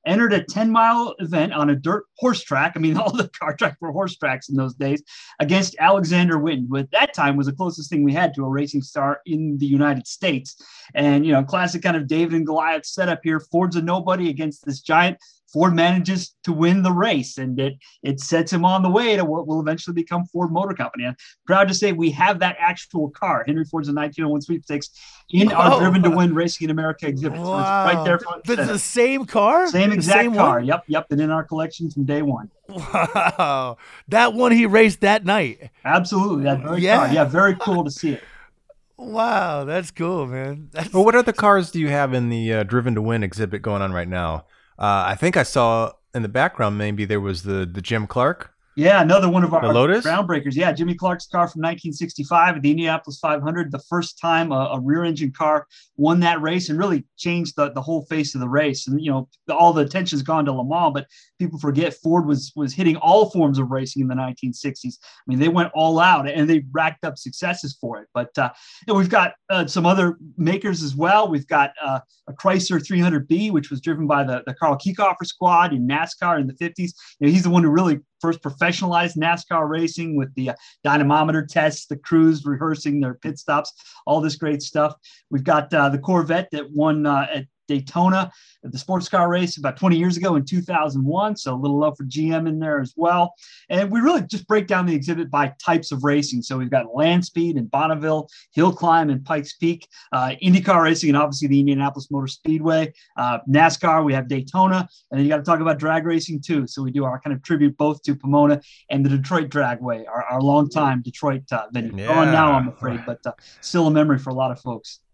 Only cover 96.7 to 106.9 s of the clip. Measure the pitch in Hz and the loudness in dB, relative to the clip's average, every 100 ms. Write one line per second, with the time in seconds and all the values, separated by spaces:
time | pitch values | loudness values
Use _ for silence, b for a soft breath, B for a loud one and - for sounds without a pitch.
96.7 | 131 113 127 160 175 175 170 170 147 113 | -2 -2 0 2 2 0 -4 -2 -2 -2
97.7 | 135 156 156 156 156 151 b b - 180 | -2 0 -2 -2 -2 -4 b b 2 2
98.7 | 139 170 165 156 135 135 156 143 - 170 | 2 4 4 4 -2 -2 -6 -6 -4 -2
99.7 | 170 - b b 131 127 135 185 180 196 | -2 -10 b b -4 -2 0 4 4 4
100.7 | 180 156 160 156 143 147 139 143 139 139 | 4 4 2 2 2 2 -2 2 2 4
101.7 | 139 139 139 139 139 135 - 160 156 160 | 2 -2 -6 -8 -6 -6 -6 -2 -2 0
102.7 | 160 156 b b - 123 117 135 143 160 | 0 -2 b b -6 -4 -4 2 4 4
103.7 | - 175 160 151 135 123 135 135 180 185 | 4 0 2 2 -2 -2 -6 -4 0 2
104.7 | 185 180 b b 135 143 151 143 160 160 | 2 -4 b b 0 2 0 0 0 0
105.7 | 147 151 160 160 165 160 147 143 156 123 | 0 0 0 0 -2 -2 -10 -2 -2 -2
106.7 | - 135 | -6 -4